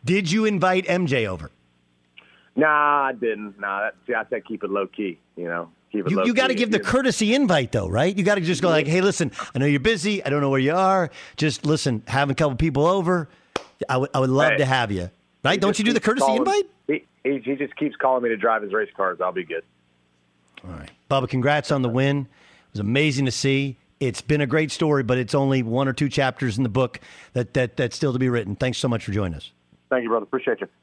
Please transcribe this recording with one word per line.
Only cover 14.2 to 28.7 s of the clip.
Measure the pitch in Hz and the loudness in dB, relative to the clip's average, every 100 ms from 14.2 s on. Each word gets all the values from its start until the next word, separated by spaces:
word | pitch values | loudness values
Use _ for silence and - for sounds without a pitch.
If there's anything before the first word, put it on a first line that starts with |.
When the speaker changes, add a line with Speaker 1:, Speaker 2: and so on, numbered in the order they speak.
Speaker 1:
would | 131 | 2
love | 135 127 | 4 4
Speaker 2:
Hey, | 110 | 2
Speaker 1:
to | 131 | 2
have | 131 117 | 2 0
you." | 98 87 _ _ _ | -2 -4 _ _ _
Right? | 135 | 0
Speaker 2:
he | 190 | 2
Speaker 1:
Don't | 196 | 2
Speaker 2:
just | 202 | 2
Speaker 1:
you | |
do | 214 | 2
the | 233 | 2
Speaker 2:
keeps | - | 2
Speaker 1:
courtesy | 254 269 | 2 2
Speaker 2:
calling, | 233 | 2
Speaker 1:
invite? | 330 415 392 _ - | 2 2 0 _ -6
Speaker 2:
he, | 156 - _ | -6 -6 _
he, | 131 139 | -4 -4
he | 113 139 | -4 -4
just | 135 - | -6 -4
keeps | 147 - | -4 0
calling | 131 127 | 0 2
me | 120 | 0
to | 110 | 0
drive | 113 110 | 0 0
his | 104 | -2
race | 104 104 - | -4 -4 -2
cars. | 95 85 | -4 -2
I'll | 92 | -4
be | 92 | -4
good. | 82 82 - _ _ _ _ _ _ _ _ - | -6 -10 -10 _ _ _ _ _ _ _ _ -20
Speaker 1:
All | 92 | -16
right, | 82 71 _ _ | -16 -16 _ _
Bubba, | 139 120 | 0 0
congrats | 131 127 147 - | 0 2 0 0
on | 143 | 0
the | 123 | 0
win. | 120 139 143 | 2 0 0
It | 135 _ - _ _ | -4 _ -20 _ _
was | 104 | -6
amazing | 101 127 156 131 135 | 0 2 2 2 -2
to | |
see. | - 139 135 139 127 _ _ | 0 0 0 -2 -8 _ _
It's | 131 - | -4 -4
been | - 151 | -2 0
a | 139 | 2
great | 151 156 | 0 -2
story, | - 160 143 | -2 0 2
but | 120 127 | 2 0
it's | 117 | 0
only | 147 135 135 | 0 2 2
one | 113 120 135 | 0 0 0
or | |
two | 123 143 | 0 -2
chapters | - 131 - 131 104 | 0 -2 -2 -4 -2
in | |
the | 127 | 0
book | 107 127 - - - - | 0 0 -4 -20 -20 -8
that, | 123 113 | -6 -2
that, | 139 120 - | -2 -2 -2
that's | 123 - | -4 -2
still | 147 | -2
to | 127 | 0
be | 127 | 0
written. | 120 98 101 | 0 -2 -4
Thanks | 131 | -4